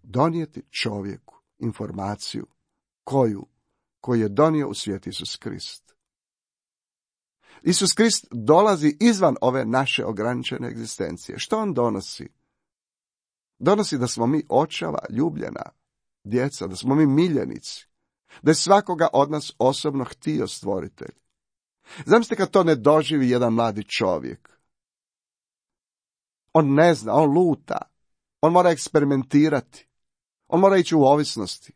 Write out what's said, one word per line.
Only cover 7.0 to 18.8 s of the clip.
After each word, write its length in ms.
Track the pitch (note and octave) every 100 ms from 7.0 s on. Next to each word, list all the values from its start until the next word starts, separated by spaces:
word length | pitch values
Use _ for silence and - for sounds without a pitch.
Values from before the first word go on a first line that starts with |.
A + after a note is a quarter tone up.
| _ _ _ _ _ _
Isus 300 | - F3 F#3+
Krist 340 | - A3+ - _
dolazi 680 | A#2+ A2 D#3+ G#3+ F#3 D3+ D3
izvan 360 | A#3 G#3 F3+ -
ove 240 | B2+ B2+ A2+
naše 400 | B2+ C3+ - -
ograničene 640 | G#2 A2 B2 - B2+ A#2+
egzistencije. 720 | A2+ A2+ - F2 F2 - -
Što 200 | - A3
on 140 | G#3+
donosi? 560 | C3 A#2+ G2+ - - - _ _ _ _ _ _ _ _ _ _ _ _ _
Donosi 380 | C3 G#3 G#3 C#3+
da 100 | B2
smo 200 | - A#2
mi 160 | D3+ -
očeva, 500 | B2+ D#3+ - E3 D3 -
ljubljena 520 | G#2 E3 D3 - - - _ _ _ _ _
djeca, 440 | G2 A#2+ C3+ - F#2
da 80 | F#2
smo 200 | A#2 C#3
mi 100 | D3+
miljenici, 840 | C#3 F3+ C#3+ C#2 - - - _ _ _ _ _ -
da 100 | C#3
je 40 | D#3+
svakoga 520 | E3+ G3